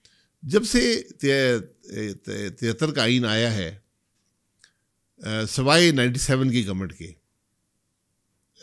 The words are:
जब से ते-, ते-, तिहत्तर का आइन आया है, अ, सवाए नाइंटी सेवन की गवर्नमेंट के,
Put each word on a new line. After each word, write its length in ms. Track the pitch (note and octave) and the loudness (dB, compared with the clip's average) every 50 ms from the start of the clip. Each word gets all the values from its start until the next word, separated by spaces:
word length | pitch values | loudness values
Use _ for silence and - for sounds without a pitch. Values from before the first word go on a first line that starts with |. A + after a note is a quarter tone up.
| _ _ _ _ _ _ _ _ - | _ _ _ _ _ _ _ _ -6
जब 180 | B2+ D#3 G#3+ - | -2 0 0 0
से 340 | - - A#3+ B3 A#3+ A3+ | 2 0 2 2 2 0
ते-, 640 | - - - - - - C#3 C#3 C#3 C3+ B2+ B2 A2+ F#2 - - _ - - - G#2+ A2 G#2 G2 | -2 -4 -8 -10 -4 0 2 2 2 2 2 2 0 -2 -8 -16 _ -20 -14 -10 -8 -6 -6 -8
ते-, 460 | - - - G2+ G#2 G#2 G2 - - | -10 -12 -10 -8 -8 -8 -8 -8 -4
तिहत्तर 300 | A#2+ A2+ A2+ - D#3+ D#3 | -4 -4 -2 -2 -2 -2
का 120 | D3 C#3 A2+ | -2 0 0
आइन 220 | A#2 B2 B2+ A#2+ | 2 2 2 0
आया 260 | A2 G#2+ A2 A#2 A#2 | 0 0 0 0 0
है, 340 | A2+ G#2 F2+ D#2+ F#2 G2+ _ _ _ _ _ _ _ _ _ _ _ _ _ _ _ _ _ _ _ _ _ _ _ _ _ _ _ - - | 0 -2 -4 -6 -8 -12 _ _ _ _ _ _ _ _ _ _ _ _ _ _ _ _ _ _ _ _ _ _ _ _ _ _ _ -14 -8
अ, 200 | G#2+ A2 A2 A2 | -6 -4 -4 -4
सवाए 480 | G2+ - - C3 C3+ D3+ E3 F3 E3+ D3+ | -4 -2 -2 2 4 6 6 6 6 4
नाइंटी 260 | C3+ A#2+ B2 B2 C3 | 4 2 0 0 -2
सेवन 320 | - - C3+ C3 C3 C3 | 0 0 0 2 2 2
की 120 | A#2 B2 A2 | 2 0 0
गवर्नमेंट 300 | G2 G2 F#2 F#2+ F2 - | -2 -4 -4 -6 -8 -8
के, 220 | - E2 - E2+ - _ _ _ _ _ _ _ _ _ _ _ _ _ _ _ _ _ _ _ _ _ _ _ _ _ _ _ _ | -12 -16 -16 -16 -20 _ _ _ _ _ _ _ _ _ _ _ _ _ _ _ _ _ _ _ _ _ _ _ _ _ _ _ _